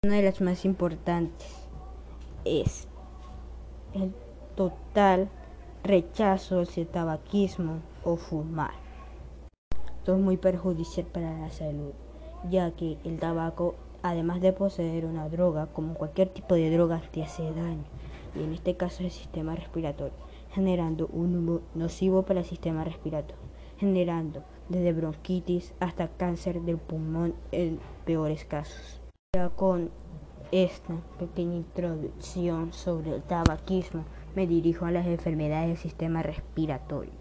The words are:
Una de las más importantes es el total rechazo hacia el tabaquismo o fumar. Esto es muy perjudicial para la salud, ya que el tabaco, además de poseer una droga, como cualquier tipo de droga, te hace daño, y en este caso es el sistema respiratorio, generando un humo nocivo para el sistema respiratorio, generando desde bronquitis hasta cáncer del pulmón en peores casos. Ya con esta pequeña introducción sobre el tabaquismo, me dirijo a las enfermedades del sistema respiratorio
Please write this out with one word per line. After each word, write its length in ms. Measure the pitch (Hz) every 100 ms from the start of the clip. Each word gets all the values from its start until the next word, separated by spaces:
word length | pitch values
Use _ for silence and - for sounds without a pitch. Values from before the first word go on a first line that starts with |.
Una 120 | 202 208
de 80 |
las 160 | 196 190
más 240 | 185 180
importantes 1040 | 190 185 175 160 - 175 170 - - - - - - - - - - -
es 440 | - 151 - - - - - - - - - - - - -
el 180 | 196 190 196 - - - -
total 720 | 185 - - - 202 185 202 - - - - -
rechazo 760 | 196 190 170 - 214 190 - 185
hacia 220 | 175 -
el 40 | 170
tabaquismo 960 | 180 165 156 - 202 196 - 160 160 160 -
o 100 | -
fumar. 560 | 170 - 160 156 160 143 - - - - - - - - _ _ - - -
Esto 160 | -
es 60 | 190
muy 160 | 190 185
perjudicial 720 | 190 180 185 165 165 - 170
para 300 | 175 165 160
la 140 | 160
salud, 400 | - 156 147 143 - - - - - 180
ya 220 | 185 175
que 280 | 165 165 151
el 160 | - 165
tabaco, 560 | 165 165 165 - 175 - - -
además 360 | 180 170 165 180
de 120 | 185
poseer 520 | 190 196 190 170 165
una 240 | 160 160 156
droga, 380 | 165 180 156 151
como 280 | - 160
cualquier 340 | 156 151 165 190
tipo 260 | - -
de 160 | 175 160
droga, 320 | 165 170 165 -
te 140 | -
hace 280 | 156 - 160
daño, 300 | 160 170 160 147 - - - - 147
y 80 |
en 80 | 156
este 240 | 160 - 180
caso 240 | 180 -
es 60 | 180
el 40 |
sistema 460 | - - 175 156 165
respiratorio, 580 | 165 165 160 143 139 - - - -
generando 560 | - 190 180 165 160 160
un 260 | 170 170
humo 280 | 175 170 165 -
nocivo 480 | 165 165 - 190 185
para 180 | 190 190
el 60 | 175
sistema 380 | 175 175 160
respiratorio, 580 | 165 165 160 156 151 - - - - -
generando 680 | 202 185 175 170 160 151 - - -
desde 240 | 180 175
bronquitis 840 | 165 160 156 - 185 175 175 175 -
hasta 260 | 180 - 165
cáncer 560 | - 175 170 - 170
del 160 | 170 165
pulmón 560 | - 160 160 160 170 165 -
en 300 | - 170 160 - -
peores 400 | - 160 156 156
casos. 560 | - 147 151 - - - - - _
Ya 140 | 185 180
con 420 | - 190 180 165 - - - - - -
esta 420 | 185 180 - - 165 - -
pequeña 380 | 175 - 175 175
introducción 1160 | 170 - 175 160 143 - - 185 175 165 165
sobre 440 | - 185 170 156 123
el 60 |
tabaquismo, 840 | - 151 139 151 - 190 180 165 156 - -
me 120 | 190 185
dirijo 400 | 170 165 170 175
a 40 |
las 160 | 175 175
enfermedades 600 | 170 170 156 151 156 165
del 80 | 170
sistema 460 | 165 - 165 165
respiratorio 880 | 156 156 - - 160 131 - 143 82 -